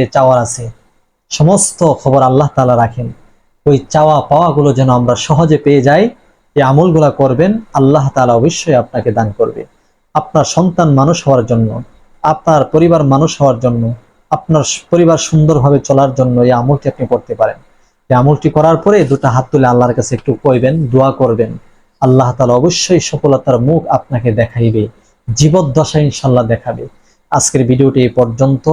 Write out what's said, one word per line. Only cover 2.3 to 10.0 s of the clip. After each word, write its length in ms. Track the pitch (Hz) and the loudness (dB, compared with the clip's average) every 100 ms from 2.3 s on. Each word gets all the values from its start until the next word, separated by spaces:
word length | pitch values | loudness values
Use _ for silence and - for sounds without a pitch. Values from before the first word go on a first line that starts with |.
| 131 143 - | 2 0 0
তাআলা 200 | 127 120 | 0 2
রাখেন। 320 | 117 - - - _ _ _ _ - | 0 -4 -12 -12 _ _ _ _ 0
ওই 120 | 143 - | 0 0
চাওয়া 280 | 156 156 151 | 0 2 0
পাওয়াগুলো 480 | - 147 170 147 143 | 0 0 0 2 0
যেন 160 | 127 131 | 2 2
আমরা 260 | 123 123 120 | 2 0 -4
সহজে 420 | - 151 165 147 | -2 0 2 2
পেয়ে 240 | - 143 | 2 2
যাই, 220 | 131 151 226 - _ _ _ - | 2 2 0 -4 _ _ _ -2
এই 60 | |
আমলগুলা 480 | 131 139 185 160 147 | 2 2 2 2 0
করবেন, 400 | - 135 127 175 220 - | 0 0 0 0 -2 -4
আল্লাহ 320 | 143 135 147 135 | 0 2 2 0
তাআলা 240 | 135 123 | -2 0
অবশ্যই 420 | 117 135 165 - 131 | 2 0 -2 -2 -2
আপনাকে 340 | 117 123 113 | -2 -6 -4
দান 180 | 110 110 | -2 -4
করবে। 300 | 101 117 117 113 _ _ _ | -2 -4 -6 -14 _ _ _